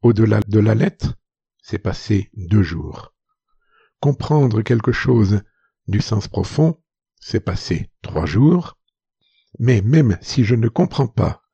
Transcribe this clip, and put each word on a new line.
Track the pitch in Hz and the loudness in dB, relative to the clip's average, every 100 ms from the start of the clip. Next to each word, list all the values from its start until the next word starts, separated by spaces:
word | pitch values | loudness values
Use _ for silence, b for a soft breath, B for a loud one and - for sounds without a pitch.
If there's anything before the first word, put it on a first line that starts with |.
au-delà | 120 107 110 107 | 2 4 2 2
de | 104 107 | 2 2
la | 107 | 2
lettre, | 110 180 - - - _ _ _ _ | 2 0 -2 -6 -6 _ _ _ _
c'est | - - | -10 -8
passer | - - - 101 95 | -6 -6 -2 -4 -4
deux | - 87 104 | -10 0 2
jours. | 87 85 78 - - _ _ _ _ _ _ _ _ _ | 2 -2 -10 -12 -18 _ _ _ _ _ _ _ _ _
Comprendre | 143 139 - 151 131 113 | -2 -2 0 2 2 0
quelque | 110 117 - | 0 0 0
chose | 113 - 120 98 101 - _ _ _ - | -2 2 2 2 0 -4 _ _ _ -4
du | 101 | -4
sens | - - - | -2 -4 -4
profond, | - 95 - 160 165 _ _ _ _ | -6 -4 0 0 -2 _ _ _ _
c'est | - 85 | -6 -6
passer | - 92 - 82 - _ | -4 -6 -4 -6 -8 _
trois | - 78 80 | -10 -6 -2
jours. | 95 147 180 - - _ _ _ _ _ _ _ - | 2 4 2 -2 -14 _ _ _ _ _ _ _ -4
Mais | 120 113 | 0 2
même | 101 160 127 90 | 2 4 2 0
si | - - | -4 -2
je | 110 | 0
ne | 120 113 | 2 0
comprends | - 185 - 123 | 0 -2 -2 -4
pas, | - - - _ | -2 -2 -4 _